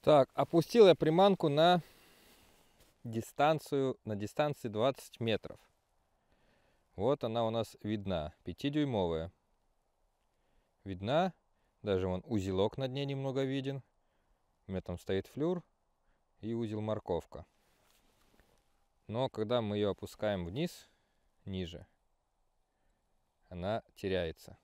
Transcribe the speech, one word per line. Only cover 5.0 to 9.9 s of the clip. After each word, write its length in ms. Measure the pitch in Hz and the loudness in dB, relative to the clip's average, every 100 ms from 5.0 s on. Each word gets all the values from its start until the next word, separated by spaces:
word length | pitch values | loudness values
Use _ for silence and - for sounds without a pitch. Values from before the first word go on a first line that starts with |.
| - - | -10 -6
метров. 400 | 113 104 - - _ _ _ _ _ _ _ _ _ _ _ _ _ | -2 -2 -4 -18 _ _ _ _ _ _ _ _ _ _ _ _ _
Вот 300 | - 104 143 | -4 0 0
она 200 | 120 113 | -2 0
у 60 | 113 | 0
нас 260 | 113 110 - | 0 -4 -6
видна, 500 | 107 107 98 87 78 - | -6 -4 -2 -4 -4 -10
пятидюймовая. 880 | - 87 143 147 147 117 87 80 85 _ _ _ _ _ _ | -12 -6 -4 -2 0 0 0 -2 -6 _ _ _ _ _ _